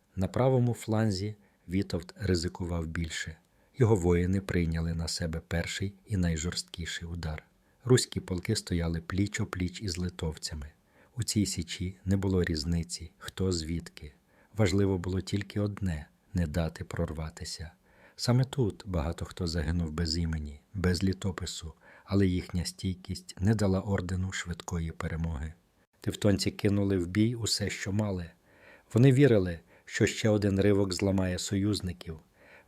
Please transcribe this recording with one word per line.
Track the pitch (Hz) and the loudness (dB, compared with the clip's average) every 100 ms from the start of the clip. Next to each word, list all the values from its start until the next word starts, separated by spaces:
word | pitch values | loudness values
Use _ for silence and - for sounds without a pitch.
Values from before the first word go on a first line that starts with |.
| _ 92 | _ -4
На | 95 | -2
правому | 110 131 127 120 | 2 4 4 2
фланзі | 113 - 107 110 92 104 104 _ _ - | 0 0 2 2 0 -4 -8 _ _ -2
Вітовт | 92 95 87 - - | -2 0 -4 -6 -6
ризикував | 92 90 87 - 87 87 80 | 0 2 0 -4 -4 -4 -4
більше. | 80 80 - - 78 _ _ _ - | -4 -4 -6 -10 -12 _ _ _ 2
Його | 113 107 | 4 6
воїни | 87 87 90 95 | 4 4 4 0
прийняли | 95 87 82 82 82 | 0 0 2 0 -2
на | 82 82 | -2 -4
себе | - 85 80 - | -4 -4 -6 -4
перший | 85 - - 95 - - | -2 -2 -4 -6 -8 -4
і | 101 | 0
найжорсткіший | 85 80 85 - - - 80 - 85 | 2 0 -2 -6 -10 -10 -10 -8 -8
удар. | 85 78 78 - _ _ _ 120 | -8 -6 -8 -12 _ _ _ 4
Руські | 123 - - | 4 4 -6
полки | - 90 - 107 | -4 -6 -2 -4
стояли | - 87 82 82 | 0 0 0 -2
пліч-о-пліч | - 92 101 - 101 90 90 - | -4 -2 -2 -2 -6 -4 -4 -4
із | 101 85 | -6 -4
литовцями. | 90 - 80 78 - 78 73 _ _ _ _ - | -6 -4 -6 -6 -10 -10 -12 _ _ _ _ -8
У | |
цій | 104 110 95 | -2 0 0
січі | - 82 - 90 - 92 | -2 -6 -6 -8 -6 0
не | 98 | 2
було | 98 92 | 4 2
різниці, | 85 80 78 85 82 - 82 _ | 2 0 0 -2 -2 -8 -12 _
хто | - - 95 | -14 -2 0
звідки. | 85 80 85 - - 76 _ _ _ _ 101 | 0 -2 -6 -6 -16 -18 _ _ _ _ 0
Важливо | 98 98 98 95 | 2 4 2 2
було | 92 92 | 0 -4
тільки | - 101 101 104 | -2 -4 -4 -2
одне — | 104 98 92 78 - _ _ | -2 -2 -4 -4 -8 _ _
не | 90 82 | -2 0
дати | 85 80 - | 0 -2 -4
прорватися. | - - 82 78 78 - 85 - 80 _ _ _ - - | -8 -4 -4 -4 -8 -10 -12 -12 -14 _ _ _ -20 -6
Саме | - 123 | 2 2
тут | 127 - 104 - 98 | 2 0 -2 -2 -4
багато | 85 76 - 92 | -2 -2 -4 -8
хто | - 87 | -4 -2
загинув | 85 73 87 82 | -2 0 0 0
без | 78 85 85 | -2 -2 0
імені, | 82 80 73 71 _ | -2 -2 -6 -12 _
без | 98 90 85 | 0 0 2
літопису, | 95 92 95 85 87 - 80 - - - - | 0 0 -4 -6 -8 -10 -12 -16 -20 -20 0
але | 98 98 | 4 4
їхня | 90 - 87 80 | 2 -2 -4 -4
стійкість | - 95 90 - 90 - - | -4 -4 -4 -8 -10 -10 0
не | 95 107 | 2 4
дала | 101 95 | 4 2
ордену | 101 95 90 92 95 | 0 -2 -2 -2 -4
швидкої | - 87 82 - 87 82 | -6 -8 -8 -6 -4 -4
перемоги. | - 80 80 82 78 80 - _ _ _ _ | -6 -6 -4 -4 -4 -8 -12 _ _ _ _
Тевтонці | - - 107 95 98 | -6 0 2 2 0
кинули | - 104 101 98 98 | 0 0 2 2 0
в | 87 | 0
бій | 98 110 117 | 2 2 0
усе, | 104 - 98 | -2 -2 -2
що | - 101 | -4 -4
мали. | 104 104 92 82 - _ - - - _ | -2 0 -2 -6 -14 _ -20 -20 -20 _
Вони | 113 135 | 6 8
вірили, | 127 139 107 90 85 - - - | 8 8 8 4 -4 -12 -20 -8
що | - 107 | 2 2
ще | - 110 | 2 2
один | 107 104 98 | 4 4 4
ривок | 101 98 101 | 6 4 2
зламає | 92 101 95 92 90 | 2 2 2 2 -2
союзників. | - 101 101 98 92 85 - 78 _ _ - - | 0 2 2 0 -2 -8 -10 -14 _ _ -20 -20